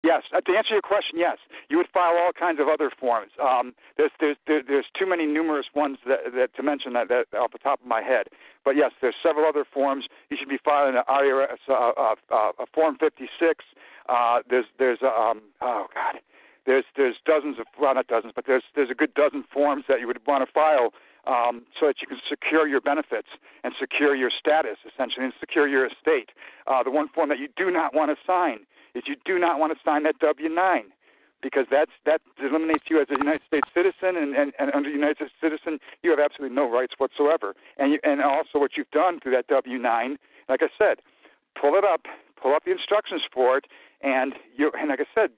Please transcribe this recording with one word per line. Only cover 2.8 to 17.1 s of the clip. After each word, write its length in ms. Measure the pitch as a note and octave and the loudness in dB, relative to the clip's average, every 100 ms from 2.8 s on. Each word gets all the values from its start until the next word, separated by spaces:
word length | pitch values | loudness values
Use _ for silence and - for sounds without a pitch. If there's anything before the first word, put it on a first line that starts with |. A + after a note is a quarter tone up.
| D3 - | -2 -2
forms. 340 | B2+ A#2 G2+ - | -2 -2 -2 -4
Um, 320 | C#3+ B2+ B2 A#2+ - - | 0 0 -2 _ -14 0
there's, 120 | D3 _ | 0 _
there's, 180 | D3+ C#3+ - | -2 -2 -2
there, 160 | D3+ B2+ | -2 2
there's 200 | C#3 - - | -2 -2 -4
too 80 | F#3+ | -2
many 200 | F3 D#3 | 0 0
numerous 400 | D3+ E3 D3+ - | 0 0 -2 -4
ones 240 | D3 D3 C3+ B2+ | -2 -2 -4 -2
that, 140 | C3+ - | -2 -2
that 200 | B2 B2+ - | -2 -2 -2
to 60 | |
mention 320 | C3+ C#3+ C3 | -4 -4 -4
that, 140 | B2 A2+ | -4 0
that 180 | B2 A2+ - | 0 0 -2
off 160 | A#2+ | -4
the 60 | A2 | -4
top 220 | C#3 C3+ | -4 -4
of 60 | B2+ | -2
my 140 | A2+ | -4
head. 260 | A2+ B2 G2 - - _ | 0 0 -2 -12 -20 _
But 120 | - C#3 | 0 2
yes, 160 | C3+ _ | 0 _
there's 120 | B2+ - | -4 0
several 240 | E3+ D3+ D#3 | 0 2 2
other 180 | D3 C3+ | 0 -4
forms. 320 | C#3 C#3 C#3 B2 - _ | -2 -2 -2 -8 -20 _
You 80 | D3 | -10
should 100 | C#3 | -6
be 100 | C3+ | -4
filing 320 | - C#3+ C#3 B2+ | 0 2 2 2
an 60 | - | 0
I 200 | C#3 C#3 | 2 2
R 160 | C3+ | 2
S, 160 | C3+ B2 - | -2 -4 -2
uh, 40 | |
uh, 420 | C3 A#2+ - A#2+ G#2+ _ | 0 2 2 0 -2 _
uh, 220 | A#2 G#2+ - | 0 0 -4
a 60 | B2 | -6
Form 240 | - D#3+ C3+ | 0 0 2
fifty-six. 680 | D#3 _ C3 - E3 D3+ - _ - - - | -2 _ -16 -2 0 0 -8 _ -20 -18 -2
Uh, 300 | B2 A#2 A#2+ - | 2 4 2 2
there's, 160 | B2+ A2 _ | -2 -2 _
there's, 220 | C3 A#2 | 0 2
uh, 60 | C3 | 0
um, 340 | A2+ A2+ A2 G#2+ _ | 2 0 -2 -8 _
oh, 260 | B2+ A#2 - | -4 -4 -6
God. 280 | - - - _ _ - _ - | -6 -6 -6 _ _ -20 _ 0
There's, 180 | C3 - - | 0 0 0
there's 200 | C3+ | 0